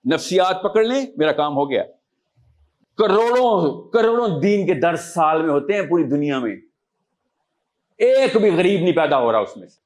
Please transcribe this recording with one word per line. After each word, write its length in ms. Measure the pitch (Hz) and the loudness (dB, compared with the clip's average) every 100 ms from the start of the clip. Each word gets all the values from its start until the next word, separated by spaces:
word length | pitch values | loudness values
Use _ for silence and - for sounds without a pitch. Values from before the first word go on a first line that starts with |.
| 123 | -2
نفسیات 500 | 160 - 185 185 185 | -4 0 0 0 0
پکڑ 200 | 202 214 | -2 0
لیں، 220 | 226 269 262 - | 0 -2 -6 -2
میرا 140 | 156 | -2
کام 240 | 151 147 139 | 0 -2 -2
ہو 140 | 143 | -2
گیا۔ 140 | 117 90 _ _ _ _ _ _ _ _ _ _ - | -2 -4 _ _ _ _ _ _ _ _ _ _ -2
کروڑوں، 920 | 214 202 233 247 247 202 156 - - | 0 2 2 2 2 0 -2 -4 -4
کروڑوں 500 | 233 226 233 233 151 | 0 2 0 -2 -2
دین 280 | 185 208 175 | 0 0 0
کے 60 | |
درس 400 | 156 170 165 - | 0 0 -2 -6
سال 280 | 175 156 160 | -2 0 0
میں 120 | 160 | 0
ہوتے 200 | 143 143 | -2 -2
ہیں 80 | 202 | -4
پوری 220 | 156 170 | 0 -2
دنیا 360 | 143 143 147 135 | 0 -2 -2 -4
میں، 160 | 117 95 _ _ _ _ _ _ _ _ _ _ _ _ _ _ | -6 -10 _ _ _ _ _ _ _ _ _ _ _ _ _ _
ایک 400 | 240 262 262 220 | 2 4 2 2
بھی 180 | 208 160 | 2 4
غریب 260 | 175 202 | 2 2
نہیں 140 | 180 160 | 2 2
پیدا 240 | 151 139 | 2 2
ہو 120 | 117 | 2
رہا 80 | 110 | 0
اس 180 | 98 - | -2 -10
میں 100 | 87 | -20
سے۔ 140 | _ | _